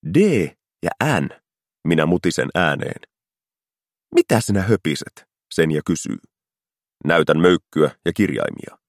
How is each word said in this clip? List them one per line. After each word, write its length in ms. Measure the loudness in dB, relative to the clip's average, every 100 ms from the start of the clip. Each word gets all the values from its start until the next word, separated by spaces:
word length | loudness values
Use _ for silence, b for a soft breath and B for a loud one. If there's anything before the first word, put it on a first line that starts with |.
| 0
"D 40 | 2 2 2 -2 _ _ _
ja 80 | -8 -4 -2 0
N", 80 | -2 -8 _ _ _ _ 0
minä 180 | 2 2
mutisen 440 | 0 -2 -4 -4 0
ääneen. 460 | 0 -2 -6 -10 -16 _ _ _ _ _ _ _ _ _ _ 0
"Mitä 260 | 2 0
sinä 200 | 0 -2
höpiset?" 640 | 0 0 -2 -6 -10 -20 _ _ _
Senja 280 | 0 0 0 -2
kysyy. 320 | -4 -4 -12 _ _ _ _ _ _ _ _ 0
Näytän 340 | 2 2 4
möykkyä 560 | 4 2 _ -2 -2 -2 -8
ja 80 |
kirjaimia. 640 | -2 -2 -2 -6 -8 -18 -20